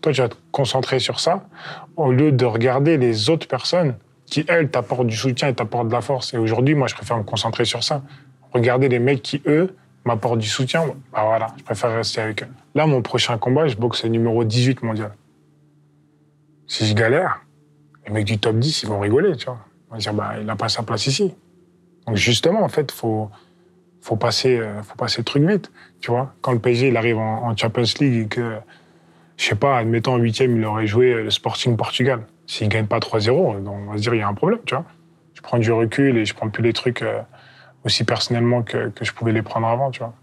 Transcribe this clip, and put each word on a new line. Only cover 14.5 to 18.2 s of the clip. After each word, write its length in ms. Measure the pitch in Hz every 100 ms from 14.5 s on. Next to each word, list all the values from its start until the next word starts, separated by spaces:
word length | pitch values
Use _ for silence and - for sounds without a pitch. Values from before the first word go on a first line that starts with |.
| 113 123 127
mondial. 280 | 117 110 107 104 _ _ _ _ _ _ _ _ _ _ _ _ _ _ _
Si 180 | - 110
je 80 |
galère, 480 | 107 113 143 180 - - _ _ _ _ _ -
les 80 |
mecs 120 | 107